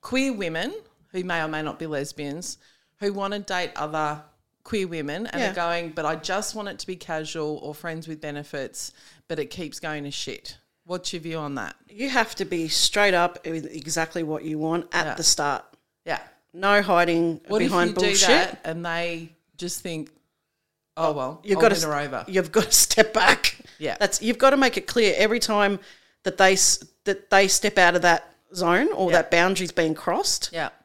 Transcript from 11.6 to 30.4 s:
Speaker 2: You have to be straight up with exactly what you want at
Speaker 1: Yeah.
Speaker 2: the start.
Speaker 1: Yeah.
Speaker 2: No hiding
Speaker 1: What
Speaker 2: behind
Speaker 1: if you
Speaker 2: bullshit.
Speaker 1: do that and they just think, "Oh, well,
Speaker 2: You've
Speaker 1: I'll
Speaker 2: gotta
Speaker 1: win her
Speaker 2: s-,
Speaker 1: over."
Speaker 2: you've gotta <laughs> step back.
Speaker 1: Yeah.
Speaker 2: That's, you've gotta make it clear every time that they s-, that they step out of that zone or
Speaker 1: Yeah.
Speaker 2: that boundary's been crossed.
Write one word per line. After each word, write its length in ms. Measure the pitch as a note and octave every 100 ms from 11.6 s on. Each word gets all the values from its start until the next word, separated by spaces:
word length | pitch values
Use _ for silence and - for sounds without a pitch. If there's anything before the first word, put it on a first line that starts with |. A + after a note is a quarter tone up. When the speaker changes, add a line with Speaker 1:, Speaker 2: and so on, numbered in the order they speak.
| F#2 - _
Speaker 2:
You 200 | G#3 C4+
have 240 | B3+ A3+
to 100 | -
be 220 | F#3+ F3 D#3+
straight 460 | - - - G3+
up 320 | F#3 F3 F3 -
with 200 | E3 D3+
exactly 580 | D#3 D#3 D#3+ D#3+ F3+
what 180 | D#3+ D#3
you 140 | D#3+ D#3
want 300 | D#3 E3 E3
at 140 | E3+ D#3+
Speaker 1:
Yeah. 80 |
Speaker 2:
the 80 | -
start. 420 | D#3+ - C#3+ C3 - _ _ _
Speaker 1:
Yeah. 140 | - D#3+ - _ _
Speaker 2:
No 300 | E3+ G3 G3+
hiding 580 | G3 F3 E3+ E3+ E3+ E3 -
Speaker 1:
What 140 | G#3+
Speaker 2:
behind 300 | A#3+ F#3 F3
Speaker 1:
if 60 | -
you 60 | G3+
Speaker 2:
bullshit. 180 | G3 G3
Speaker 1:
do 60 |
that 260 | D4 F#3 -
and 200 | - E3
they 460 | E3+ E3 E3+ E3 E3 _ _ _
just 240 | F3 -
think, 300 | F3 E3 D3+ _ _ _ _ _ _ _ _ -
"Oh, 160 | E3
well, 280 | D3 B2+ D#3
Speaker 2:
You've 140 | - F#3+
Speaker 1:
I'll 40 |
Speaker 2:
gotta 120 | A3 F#3+
Speaker 1:
win 80 | D#3+
her 100 | D3
Speaker 2:
s-, 60 | D3
Speaker 1:
over." 180 | B2+ -
Speaker 2:
you've 240 | F#3+ E3+
gotta 220 | G#3+ F#3
<laughs> 140 | - -
step 240 | - A3
back. 420 | - F#3 - - - - -
Speaker 1:
Yeah. 180 | D3+ -
Speaker 2:
That's, 200 | G3+ -
you've 180 | A3 A#3
gotta 180 | C4+ C#4
make 200 | C4+ G3+
it 120 | -
clear 260 | B3 G#3+ D#3+
every 220 | G#3+ A#3+
time 400 | - G#3 G3+ G3 - - _ _
that 120 | - F#3
they 180 | F#3+
s-, 260 | F#3+ - - - _
that 260 | - G3 -
they 160 | G3 G3
step 320 | F#3+ G#3 G3+
out 160 | F3+
of 80 | F3
that 320 | F3 E3+ - _ _
zone 380 | F3+ F3 F3+ D4+
or 180 | G#4+ F#3+
Speaker 1:
Yeah. 60 | E3+
Speaker 2:
that 120 | E3
boundary's 420 | E3+ F3+ F#3 F3+
been 220 | - D#3+
crossed. 560 | D#3 - F#3 G4+ -